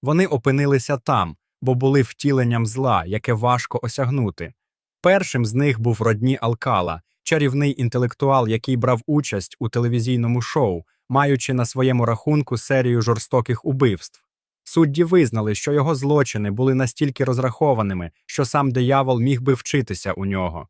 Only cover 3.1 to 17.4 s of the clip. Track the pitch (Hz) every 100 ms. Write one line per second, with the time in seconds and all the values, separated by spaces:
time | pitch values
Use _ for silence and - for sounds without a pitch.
3.1 | 104 - 113 120 123 - 120 120 - 127
4.1 | 139 110 85 85 - _ _ _ _ 175
5.1 | 196 190 131 113 117 143 117 117 113 110
6.1 | 107 123 135 117 117 - 110 90 82 _
7.1 | _ - 160 143 135 143 135 120 123 123
8.1 | - 139 135 117 113 - 127 123 123 -
9.1 | 151 139 104 - - 113 120 120 120 113
10.1 | 123 117 120 117 - 123 87 - _ _
11.1 | 131 143 135 - 127 117 131 131 127 117
12.1 | 113 - 151 139 117 - 135 123 120 110
13.1 | 113 - 127 117 120 - 131 131 95 -
14.1 | _ _ _ _ _ - - 160 139 170
15.1 | 180 139 117 107 104 - 147 143 147 139
16.1 | 147 135 110 104 101 131 131 131 - 147
17.1 | 127 131 123